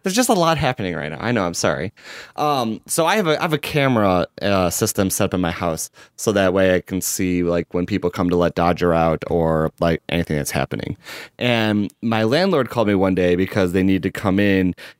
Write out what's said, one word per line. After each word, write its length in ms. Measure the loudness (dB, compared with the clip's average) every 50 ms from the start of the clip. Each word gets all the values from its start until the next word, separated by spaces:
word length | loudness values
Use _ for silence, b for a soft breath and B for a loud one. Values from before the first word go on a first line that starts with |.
there's 140 | _ -2 0
just 140 | 0 2 2
a 40 | 2
lot 240 | 2 4 2 2
happening 380 | 2 0 -2 -2 -2 -4 -4 -4
right 160 | -4 -6 -8
now. 60 | -8 -6
I 140 | -4 -2 0
know, 120 | 0 0
I'm 80 | -2 -2
sorry. 380 | 0 0 0 0 0 -4 -8 _ B B B B B B B B
Um, 420 | -4 -2 0 0 0 -2 -4 -6 -8 _
so 180 | -6 -2 0 0
I 120 | 2 2
have 100 | 2 2
a, 100 | 0 0
I 40 | 0
have 100 | 0 -2
a 60 | -2
camera, 680 | -2 -4 -2 0 0 2 4 4 4 4 4 4 2 0 -2 _ -4
uh, 280 | -2 0 2 2 2 0
system 400 | 0 -2 -2 -2 0 0 0 0
set 160 | 0 -2 -2
up 80 | 0 0
in 80 | -2
my 100 | -2 -2
house 400 | -2 -4 -4 -4 -4 -4 -8 -12 B B B B B
so 160 | -4 -2 0
that 220 | 2 4 2 2 2
way 200 | 4 4 4 2
I 60 | 2
can 220 | 0 -4 -6 -6
see, 420 | -4 -4 -4 -2 -2 0 0 0 0
like, 300 | 0 0 -2 -4 _ -4
when 120 | -4 -2
people 240 | -2 -4 -2 -2 -4
come 200 | -2 0 0 0
to 80 | 2
let 180 | 2 2 2 2
Dodger 380 | 2 2 2 2 2 2 2 2
out 320 | 4 2 2 0 -2 -2
or, 460 | -2 0 0 2 2 2 0 0 -2 _ 0
like, 200 | 0 0 0 -2 _
anything 300 | -4 -2 -2 -2 -2 -2
that's 140 | -4 -4 -2
happening. 440 | -2 -4 -2 -2 -6 -8 -6 -8 -10 B B B B B B B B
And 560 | -4 -2 0 0 2 2 2 2 0 0 -2 -6 _
my 220 | -4 -2 0 0 0
landlord 460 | 2 2 2 2 2 2 0 -2 0
called 180 | 0 0 2
me 80 | 2 2
one 180 | 2 2 2 2
day 220 | 2 2 2 2
because 380 | 2 0 -2 0 0 0 2 2
they 100 | 2 2
need 180 | 2 2 0 0
to 60 | -4
come 300 | -6 -2 -2 0 2 2
in 340 | 2 4 4 2 2 0 -2 B B B B